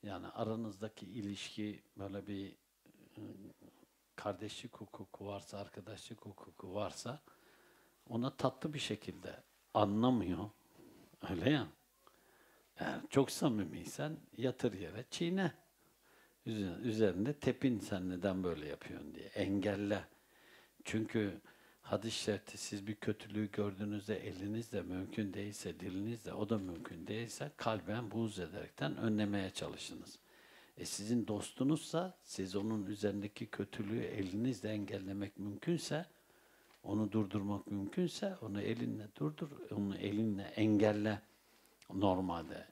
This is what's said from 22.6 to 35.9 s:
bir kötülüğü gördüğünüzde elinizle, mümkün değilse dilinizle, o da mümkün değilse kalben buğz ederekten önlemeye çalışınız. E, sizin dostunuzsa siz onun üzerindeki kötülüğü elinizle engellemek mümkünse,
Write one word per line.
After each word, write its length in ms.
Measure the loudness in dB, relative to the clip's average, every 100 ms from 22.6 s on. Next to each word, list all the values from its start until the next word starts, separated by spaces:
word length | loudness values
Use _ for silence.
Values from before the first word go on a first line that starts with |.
| -6 -6 -4
bir 80 |
kötülüğü 560 | -2 0 -2 -2 -2 0
gördüğünüzde 760 | 2 0 0 -2 -2 -2 -4 -4
elinizle, 560 | -4 -2 -2 -2 -4
mümkün 500 | -2 -4 -4 -2 -2
değilse 480 | -2 -6 -6 -8 -6
dilinizle, 520 | -4 -2 -2 -4 -6
o 160 | -4 2
da 100 | 2
mümkün 480 | 0 -6 -8 -10 -4
değilse 440 | -4 -4 -6 -8 -2
kalben 540 | 0 2 0 -2 -2
buğz 280 | 0 0 0
ederekten 580 | -6 -6 -10 -4 -2 2
önlemeye 540 | 2 4 4 2 0
çalışınız. 680 | -2 -4 -4 -8 -10 -12 -18 _ -20 -20 -20 -20 -10
E, 60 |
sizin 420 | -6 -4 2 2 2
dostunuzsa 920 | 0 -2 2 4 4 2 0 0 -6
siz 340 | -12 -4 0 0
onun 300 | 2 0 0
üzerindeki 600 | 0 2 2 -4 -6 -8
kötülüğü 560 | -4 -4 -2 -2 0
elinizle 640 | -2 -2 -2 0 0 0 -2
engellemek 720 | -2 -2 -4 -4 -4 -4 -4
mümkünse, 680 | -6 -4 0 0 0